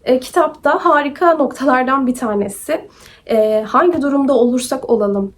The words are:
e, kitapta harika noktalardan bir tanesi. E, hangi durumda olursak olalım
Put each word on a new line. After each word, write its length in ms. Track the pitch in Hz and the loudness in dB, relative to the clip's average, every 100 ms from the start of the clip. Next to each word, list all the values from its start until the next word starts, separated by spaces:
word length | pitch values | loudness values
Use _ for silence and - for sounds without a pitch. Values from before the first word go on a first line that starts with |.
e, 160 | - 254 | 2 0
kitapta 640 | - 359 302 - 285 339 359 | 0 0 0 0 -2 0 2
harika 480 | 294 294 - 349 | 2 0 0 2
noktalardan 720 | 320 262 - 277 254 254 269 254 | 2 0 0 0 0 0 0 -2
bir 80 | 247 | -2
tanesi. 720 | 240 202 202 - - 311 - - - - - | -4 -2 -4 -8 -6 -6 -6 -20 -20 -20 -2
E, 380 | 220 214 214 220 | 0 2 0 0
hangi 340 | - 349 330 | 2 2 0
durumda 320 | 277 277 277 | -2 0 2
olursak 560 | 262 247 247 240 262 - | 2 2 0 -4 -6 -2
olalım 440 | 226 208 202 196 | 0 0 -2 -4